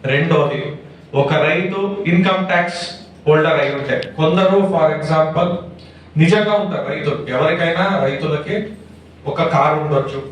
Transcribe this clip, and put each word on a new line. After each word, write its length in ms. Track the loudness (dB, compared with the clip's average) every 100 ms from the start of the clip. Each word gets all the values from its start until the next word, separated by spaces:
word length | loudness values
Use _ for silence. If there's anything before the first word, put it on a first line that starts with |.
రెండోది, 720 | 0 0 2 2 2 -2 -8 -12 -18 -20 -4
ఒక 200 | 0 2
రైతు 680 | 2 2 0 -2 -2 -4 -2 2
ఇన్కమ్ 400 | 2 2 0 0
ట్యాక్స్ 440 | 0 0 -6 -10 -14 -20 -6 2
హోల్డర్ 320 | 4 4 2
అయి 140 | 0
ఉంటే, 380 | -4 -4 -4 -4 0
కొందరు 400 | 2 4 4 4
for 280 | 2 2 2 0
example 560 | 0 2 2 0 0 -2 -8 -18 -20 -20 -6 2
నిజంగా 360 | 4 4 4
ఉంటారు 360 | 0 0 -4 -4
రైతులు, 380 | -4 -4 -4 -4
ఎవరికైనా 720 | 0 0 2 0 0 0 0
రైతులకి 640 | 0 -2 -2 -4 -4 -6 -6 -14 -20 -20 -20 -12 -8
ఒక 160 | -2
కారు 380 | 0 2 2 0
ఉండొచ్చు 420 | 0 -2 -2 -8 -10